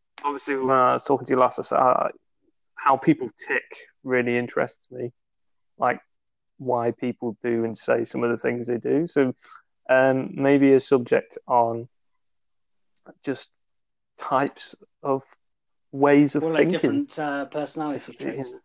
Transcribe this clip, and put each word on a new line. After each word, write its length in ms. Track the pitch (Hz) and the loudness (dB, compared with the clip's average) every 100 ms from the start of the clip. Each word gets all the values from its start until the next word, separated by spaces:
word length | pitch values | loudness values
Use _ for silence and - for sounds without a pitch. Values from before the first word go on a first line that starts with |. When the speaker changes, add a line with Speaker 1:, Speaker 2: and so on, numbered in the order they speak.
| _ - | _ -6
Speaker 1:
obviously 300 | 139 139 - 135 | -6 -6 -4 -2
when 140 | 131 | 2
I 220 | 131 127 | 4 4
was 100 | 127 | 2
talking 220 | - 135 127 | 0 -2 0
to 60 | |
you 60 | 127 | 2
last, 180 | 127 - | 2 0
I 40 | |
said, 160 | - 143 | -2 2
uh, 300 | 127 - - - _ _ _ _ _ - | 4 2 0 -6 _ _ _ _ _ -4
how 200 | 143 135 | 0 2
people 320 | - 151 120 - | 2 0 0 -12
tick 280 | - 131 - - - _ | -6 -6 -6 -20 -20 _
really 340 | 131 127 120 120 | -2 -2 0 -2
interests 520 | 120 - 131 - - | -2 -4 -4 -6 -18
me, 200 | 123 120 _ _ _ _ _ _ - | -12 -12 _ _ _ _ _ _ -4
like, 240 | 123 - _ _ _ _ _ - | -4 -4 _ _ _ _ _ -12
why 340 | 127 120 117 | -4 -2 -2
people 440 | 117 123 117 120 104 | -4 -6 -6 -8 -8
do 220 | 123 117 | -4 -4
and 120 | 113 113 | -4 -6
say 280 | - 120 | -2 -2
some 180 | 117 - | -2 -4
of 80 | 120 | -2
the 60 | 123 | -2
things 320 | 123 120 117 | -4 -4 -4
they 100 | 117 | -4
do. 280 | - 135 170 | -2 -2 0
So, 260 | 151 131 - - - _ _ - | 0 0 -2 -14 -20 _ _ 0
um, 400 | 131 131 131 127 | 2 4 2 -4
maybe 380 | 139 139 139 139 | -2 2 4 6
a 80 | 135 | 6
subject 560 | - 131 120 135 - - - | 4 0 2 -2 -2 -14 -2
on 400 | 123 117 117 123 _ _ _ _ _ _ _ _ _ _ _ - - | 0 0 -2 -10 _ _ _ _ _ _ _ _ _ _ _ -20 -14
just 260 | - 127 - _ _ _ _ _ _ - | -8 -8 -10 _ _ _ _ _ _ -16
types 580 | - 131 139 - - - - _ | -4 -2 -2 -6 -20 -20 -20 _
of 220 | 143 135 - _ _ _ _ _ _ | -4 -4 -6 _ _ _ _ _ _
ways 460 | 139 143 143 143 143 | 0 4 6 4 2
of 80 | |
Speaker 2:
Or, 60 | 160 | -2
like, 180 | 156 156 | 2 2
Speaker 1:
thinking. 360 | 170 147 143 143 | 2 0 0 -4
Speaker 2:
different, 120 | - | -6
uh, 260 | 147 143 139 | -6 -6 -8
personality 720 | 151 143 160 151 135 - - | -8 -8 -8 -8 -8 -12 -12
Speaker 1:
Yeah. 120 | 139 | -10
Speaker 2:
traits. 200 | 135 131 - | -8 -10 -14